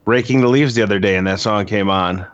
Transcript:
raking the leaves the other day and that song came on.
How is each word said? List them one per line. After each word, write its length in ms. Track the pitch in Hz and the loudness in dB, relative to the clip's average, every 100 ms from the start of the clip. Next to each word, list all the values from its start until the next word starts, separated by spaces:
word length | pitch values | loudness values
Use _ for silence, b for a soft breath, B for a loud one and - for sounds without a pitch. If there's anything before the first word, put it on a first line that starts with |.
| - | -2
raking 360 | 123 123 131 | 0 0 0
the 60 | 123 | 2
leaves 280 | 131 143 117 | 2 2 0
the 60 | |
other 160 | 107 101 | 0 0
day 160 | 98 92 | 0 0
and 100 | 95 | 0
that 120 | 95 | -2
song 260 | 113 104 98 | -2 -2 -2
came 240 | 104 98 | -2 0
on. 360 | 95 90 92 92 | 0 -2 -4 -10